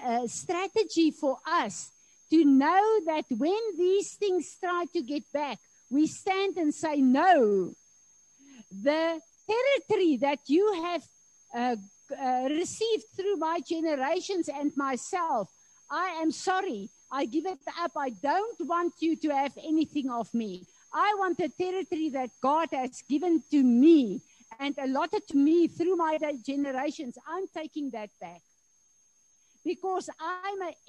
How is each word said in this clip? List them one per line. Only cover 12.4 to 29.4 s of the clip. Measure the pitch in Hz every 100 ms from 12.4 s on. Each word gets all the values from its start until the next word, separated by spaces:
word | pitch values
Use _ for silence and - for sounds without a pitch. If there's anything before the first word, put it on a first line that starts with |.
| 262
received | 302 349 - 453 427 - -
through | 381 359
my | 320 339 -
generations | 330 320 285 262 359 - 381 311
and | 277 294 277
myself, | 269 254 - 359 330 240 185 _ _ _ _
I | 302 370 330
am | 320
sorry, | - 381 370 381 214 196 - _
I | 262 262
give | 294 359
it | 277 320 320
up. | 339 302
I | 269
don't | 202 269 349 453 349
want | 294 339 349 -
you | 320 311
to | 311
have | 277 277 -
anything | 320 311 294 294 262
of | 240 220
me. | 233 214 180 - _ _
I | 302 392 415
want | 381 349
the | 311
territory | - 370 370 311 311 311
that | 262 247 -
God | 262 311 320
has | 262 254 - -
given | 277 359 320 -
to | 294
me | 254 233 302 320 226 202 - _ _ -
and | 277 285
allotted | 269 269 339 - -
to | 277
me | 285 349 311
through | - 349 349
my | 320 311
de-, | 302 277 240
generations. | 285 277 262 302 - 254 247 302
I'm | 349 381
taking | 339 311 302 277
that | 214 208 _
back. | 156 175 _ _ _ _ _ _ _ _ _ _